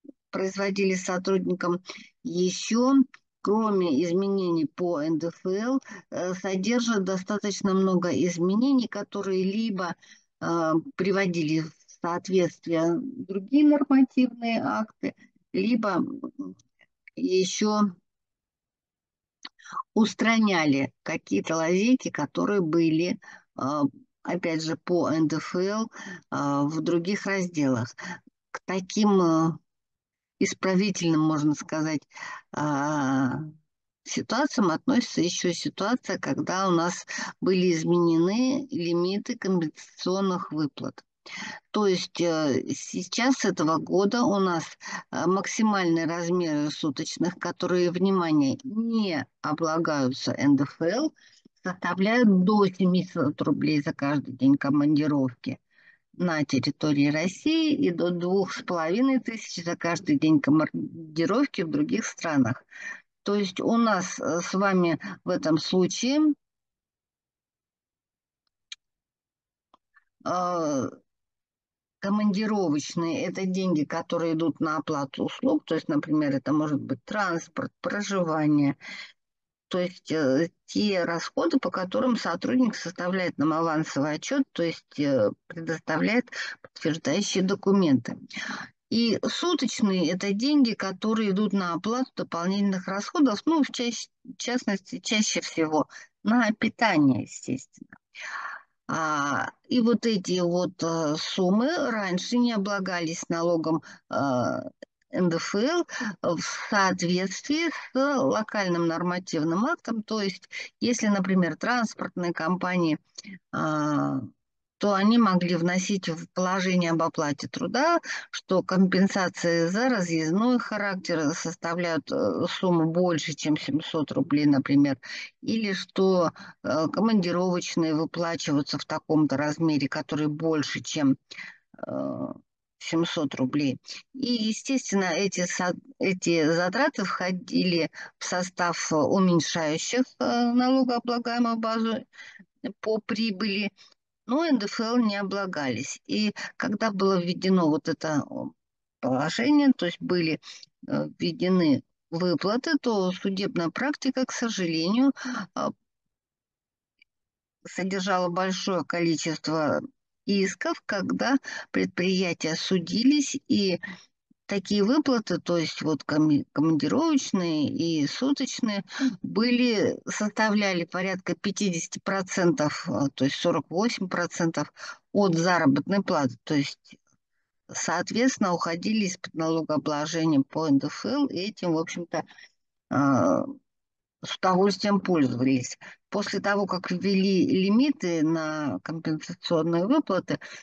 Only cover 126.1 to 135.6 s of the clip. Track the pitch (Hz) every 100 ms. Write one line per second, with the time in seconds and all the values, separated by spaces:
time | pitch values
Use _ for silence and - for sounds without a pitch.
126.1 | 185 160 - - - 101 143 160 - 220
127.1 | 220 175 175 185 180 - - 160 156 160
128.1 | 165 170 165 - 147 143 147 - 156 -
129.1 | 156 151 135 151 151 165 147 143 160 147
130.1 | 147 151 147 165 156 135 - 117 156 139
131.1 | 139 _ - - - _ - - 67 67
132.1 | 62 67 - _ _ _ _ - 165 165
133.1 | 175 143 - 127 147 139 - - - -
134.1 | 262 240 240 214 220 - 269 - 196 185
135.1 | 160 196 180 180 -